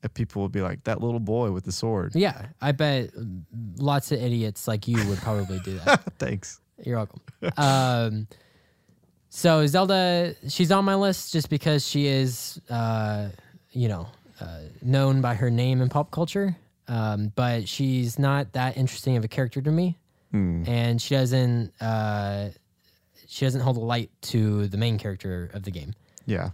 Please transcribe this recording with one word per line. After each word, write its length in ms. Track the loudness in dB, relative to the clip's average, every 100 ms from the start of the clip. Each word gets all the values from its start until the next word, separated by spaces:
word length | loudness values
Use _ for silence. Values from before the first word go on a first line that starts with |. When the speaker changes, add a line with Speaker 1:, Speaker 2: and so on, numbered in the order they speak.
Speaker 1:
and 120 | -8
people 280 | -4 -4 -2
would 100 | -4
be 80 | -2
like, 240 | -4 -4 -4
"That 160 | -2
little 180 | -2 -2
boy 320 | -2 0 0
with 140 | -2 -4
the 80 |
sword." 420 | -4 -2 -2 -2 0
Speaker 2:
Yeah, 300 | 0 0 -12 -4
I 100 | -2
bet 380 | 2 2 0 -2 -8 -10 -10 -10 -10 -10 -4
lots 340 | 0 0 0
of 80 | -2
idiots 440 | 0 0 -2 -4 -4
like 220 | -4 0
you 80 | 0 2
would 80 | -2
probably 420 | -2 -2 -2 -6
do 180 | -6 -4
that. 260 | 2 2 2
Speaker 1:
<laughs> 40 | -6
Thanks. 440 | -4 -4 -8 -20 _ _ -6
Speaker 2:
You're 100 | -4
welcome. 240 | -4 -10 -20 -8 -6 0
Um, 680 | 2 4 4 2 0 -2 -6 -14 _ _ _ _ _ _ _ _ _
so 400 | 0 4 6 6
Zelda, 680 | 4 4 4 4 2 0 -4 -10
she's 240 | 0 4
on 140 | 4 4
my 100 | 2
list 380 | 2 0 -2
just 160 | -2 0
because 360 | 0 2 0 0
she 220 | 0 2
is, 540 | 2 0 -2 -10 -12 -6
uh, 580 | -2 0 0 -2 -2 -6 -10 -20 -20 _
you 180 | -2 -2
know, 180 | -2 -8 -14 _ -16
uh, 200 | -14 -12 -16 -8
known 400 | 0 4 4 4
by 120 | 2 2
her 140 | 2
name 320 | 2 2 2
in 80 | 2
pop 220 | 0 -2
culture, 440 | -2 -2 0 -2 -2 _ _ -6
um, 440 | -2 0 0 -2 0
but 320 | 0 0 -4
she's 500 | -2 0 0 0 2
not 340 | 2 2 -2
that 240 | -2 -2 0
interesting 400 | -2 -2 0 0
of 60 |
a 40 | 0
character 340 | -2 -2 -2
to 100 | 0
me. 260 | 2 2 -2 _ _ _
Speaker 1:
Hmm. 320 | 0 0 0 0
Speaker 2:
And 340 | 0 2 0
she 140 | 2 2
doesn't, 580 | 4 2 2 2 -2 _
uh, 680 | -2 0 0 0 -2 -2 -4 -8 _ _ _ _ _ _ -18
she 180 | -2 0
doesn't 160 | 2
hold 160 | 2 0
a 40 |
light 280 | 0 -2 -2 _
to 440 | -2 2 4 2 0
the 100 | 0
main 200 | 0 0
character 520 | -2 -6 -6 -6 -6
of 100 | -8
the 80 | -8
game. 220 | -10 -10 -14 _ -16 -4
Speaker 1:
Yeah. 240 | -2 -2